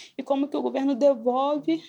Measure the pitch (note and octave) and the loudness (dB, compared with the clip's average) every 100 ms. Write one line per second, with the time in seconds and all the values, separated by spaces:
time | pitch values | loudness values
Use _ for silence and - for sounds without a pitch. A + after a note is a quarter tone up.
0 | - - B3+ C#4 C#4+ D4 B3 C4 C4+ B3 | -18 -8 -2 0 0 -2 -2 0 0 4
1 | C#4+ B3 A#3+ B3+ C#4 D4 D4+ D#4+ | 4 4 0 0 0 -2 -2 -2